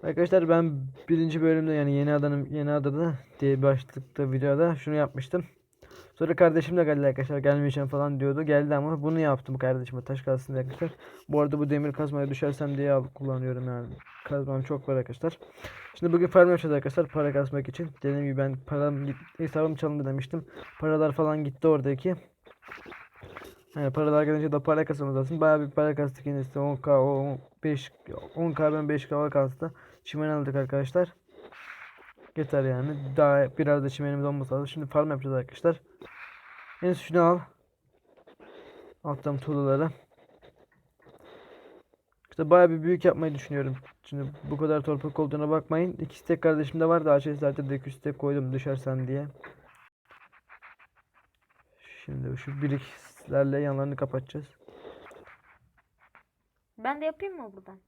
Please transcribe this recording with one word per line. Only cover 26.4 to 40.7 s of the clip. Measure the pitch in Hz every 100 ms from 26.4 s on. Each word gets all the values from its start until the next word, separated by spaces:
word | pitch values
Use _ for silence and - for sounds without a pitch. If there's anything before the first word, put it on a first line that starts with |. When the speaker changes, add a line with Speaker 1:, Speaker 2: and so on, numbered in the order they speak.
Speaker 1:
işte | 131 143
on | 143 139
K, | 143 139
o | 135 139 139 135 - _
beş, | 156 143 - _ - - - -
on | 170
K | 147 151
ben | 156 151
beş | 151 135
K | 147 147
kastı. | 143 135 131 160 - - -
Çimen | - 147 151
aldık | 151 143 139
arkadaşlar. | 135 139 135 180 175 - _ - - - - - - - - - - -
Yeter | 147 143
yani. | 135 127 135 147 135 135
Daha | 147 143 135 -
biraz | 151 147
da | 139
çimenimiz | 135 143 143 139
olması | 143 135
lazım. | 135 139
Şimdi | 165 143
farm | 151 156
yapacağız | 143 135 131
arkadaşlar. | 123 - 165 165 _ _ - - - - - - - -
En | 180
şunu | 180 - 170
al. | 170 180 - _ _ _ _ _ _ _ - _ - - - - - -
Attım | - 139 147 143
tuğlaları. | 131 147 139 139 160 - _ _ _ _ - _ _